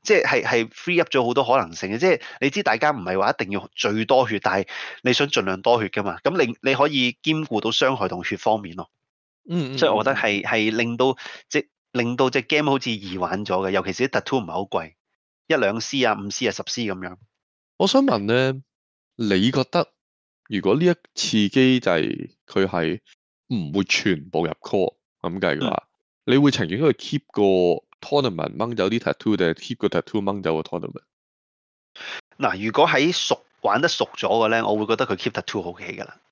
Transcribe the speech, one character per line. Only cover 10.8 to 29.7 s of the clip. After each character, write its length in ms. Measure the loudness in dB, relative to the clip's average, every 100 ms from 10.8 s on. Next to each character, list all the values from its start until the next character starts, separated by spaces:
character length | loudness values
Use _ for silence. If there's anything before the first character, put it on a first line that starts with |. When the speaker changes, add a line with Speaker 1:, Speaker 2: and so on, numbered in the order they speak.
| -4 2
Speaker 1:
到 180 | 0 0 -10 -18 _
隻， 200 | -4 -4 _ _
令 240 | -2 -2
到 160 | 2 2
隻 100 | 2
game 300 | 0 0 2
好 80 | 0
似 100 | -2
易 300 | -6 -8 -6
玩 260 | -4 -4
咗 120 | -2 -2 0
嘅， 20 |
尤 140 | -2
其 100 | -2
是 160 | -4 -2
啲 100 | -2
Tattoo 180 | -2 -4
唔 60 |
係 60 | -4
好 100 | -8
貴， 320 | -4 -6 -6 _ _ _ _ _
一 80 | _
兩 260 | 2 2 -2
C 240 | -6 0
啊、 140 | 0 0
五 120 | -6
C 160 | -4 -4
啊、 40 |
十 120 | -4
C 200 | -8 -6
咁 120 | -6 -6
樣。 200 | -10 -14 _ _ _ _ _ _
Speaker 2:
我 80 |
想 180 | 2 4
問 140 | 2 0
呢， 340 | 2 2 2 -2 _ _ _ _ _ -4
你 340 | 0 2 2
覺 120 | 0
得 220 | 0 0 -2 _ _ _ _ _ _
如 120 | -2
果 140 | 2
呢 100 | 4
一 80 | 4 2 _
次 340 | -8 0 2 2
機 300 | 4 4 4
制 0 | 2 2 0 -4 -10 _
佢 200 | _ 0 0
係 320 | 0 -2 -2 _ _ _ _ _
唔 240 | -6 -2
會 100 | -2
全 440 | 0 0 0 -2 -2
部 160 | -2
入 60 | -2 -4
core 320 | -4 0 0 _ _ _
咁 180 | -8 -2
計 180 | 0 0
嘅 40 | -2
話， 160 | -4 _ _ _ _
Speaker 1:
嗯。 80 | 2
Speaker 2:
你 40 | 4
會 140 | 4
情 160 | 2 -4
願 140 | 0
佢 100 | 0
keep 280 | 0 -4 -8 _
個 100 | 2 4 6 4 2 _ _
tournament 500 | -2 0 0 -2 -6 -4
掹 180 | -6
走 120 | 0 0
啲 120 | 0
tattoo， 360 | -2 -2 0 2
定 100 | 2
係 60 |
keep 240 | 0 -8